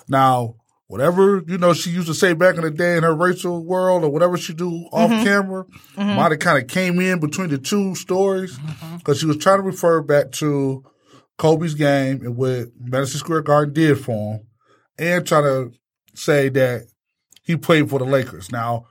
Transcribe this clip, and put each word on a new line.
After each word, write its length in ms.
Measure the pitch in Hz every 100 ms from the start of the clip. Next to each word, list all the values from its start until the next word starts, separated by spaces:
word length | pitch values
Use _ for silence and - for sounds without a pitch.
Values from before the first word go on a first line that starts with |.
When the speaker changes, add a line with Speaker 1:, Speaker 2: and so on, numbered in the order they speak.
| -
Speaker 1:
Now, 480 | 135 131 123 117 - _ _ _
whatever, 540 | 95 147 180 196 196 160
you 100 | 185
know, 160 | 175
she 160 | 165 175
used 160 | 170 160
to 60 |
say 200 | 151 190
back 220 | 165 180 170
in 60 |
the 60 | 160
day 260 | 151 175 170
in 60 |
her 120 | 165 156
racial 480 | 180 180 180 170 165
world 380 | 185 185 180
or 60 | 156
whatever 280 | 147 175 175
she 160 | -
do 160 | 160 175 165 170
off 180 | - 226
Speaker 2:
Mm-hmm. 140 | 220
Speaker 1:
camera 400 | 233 202 196 190 185 - - -
Speaker 2:
Mm-hmm. 200 | 202 202
Speaker 1:
might 140 | 165
have 80 | 156
kinda 220 | 175 147 123
came 340 | 185 185 175
in 200 | 185 180
between 280 | 151 151 185
the 80 | 139
two 380 | 135 208 190 180
stories 640 | - 185 196 190 185 123
Speaker 3:
Mm-hmm. 400 | 151 151 160 170
Speaker 1:
'cause 200 | - 143
she 60 | 160
was 120 | 147
trying 220 | 190 196
to 40 |
refer 380 | 190 185 170 165
back 300 | 147 147 139
to 500 | - 151 143 135 135 - _ _ _ _ -
Kobe's 360 | 156 160 170 151
game 460 | 143 139 135 135 120
and 100 | 120
what 320 | 131 127 117 -
Madison 420 | 123 127 135 147
Square 240 | - 160
Garden 300 | 147 147 147
did 240 | 143 160 143
for 300 | - 110 104 107
him 60 | - _ _ _ _ -
and 260 | 165 175 175
trying 180 | 160
to 280 | 147 131 123 - _ _ _
say 360 | - - 147 135
that 340 | 135 127 123 - _ _ _ _ _
he 140 | - 165
played 340 | - 160 143
for 80 | 139
the 60 | 131
Lakers. 460 | 135 127 90 92
Now, 340 | 120 117 117 -